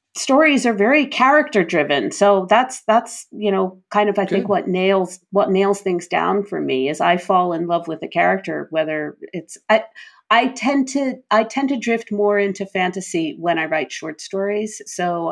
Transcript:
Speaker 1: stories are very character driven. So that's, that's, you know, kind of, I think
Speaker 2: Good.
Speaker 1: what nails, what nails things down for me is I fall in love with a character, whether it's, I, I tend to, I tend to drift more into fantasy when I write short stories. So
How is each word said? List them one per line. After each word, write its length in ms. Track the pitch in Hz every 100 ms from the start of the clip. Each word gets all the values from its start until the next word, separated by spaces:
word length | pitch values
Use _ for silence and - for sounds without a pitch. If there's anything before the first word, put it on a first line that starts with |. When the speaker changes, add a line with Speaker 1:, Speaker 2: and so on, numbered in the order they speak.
| _ -
Speaker 1:
stories 480 | - 269 311 269 233
are 80 |
very 320 | 202 214 302 269
character 560 | - 262 302 - 208 170
driven. 440 | 170 147 143 139
So 360 | - 202 196 185
that's, 340 | 220 254 -
that's, 440 | - 226 240 - -
you 200 | - 208
know, 300 | 190 185 185 _
kind 160 | 208 208
of, 100 | 202
I 80 | 185
think 180 | 190 214
Speaker 2:
Good. 40 |
Speaker 1:
what 180 | 190 -
nails, 500 | 180 190 196 180 - _
what 200 | 196 196
nails 300 | 190 196 196
things 260 | 190 175 -
down 380 | 170 175 202 202
for 160 | 160
me 260 | 139 131 139
is 140 | 156
I 160 | 175 175
fall 340 | - 180 180
in 160 | 165 170
love 220 | 170 170
with 120 | 156
a 60 | 160
character, 600 | 165 180 190 175 151 143
whether 460 | 160 156 156 151 - -
it's, 240 | 165 160 - -
I, 160 | 220 - - - _ -
I 180 | 226 254
tend 380 | - 247 277 269
to, 260 | 277 262 - -
I 120 | 214
tend 240 | 220 269 269
to 100 | 262
drift 360 | 226 226 -
more 260 | 208 208 202
into 260 | 202 190 196
fantasy 720 | 190 180 185 - 165 156 -
when 220 | 170 165
I 60 | 160
write 260 | 156 131
short 300 | - 160 156
stories. 600 | - 196 202 208 214 - -
So 420 | - 175 170 165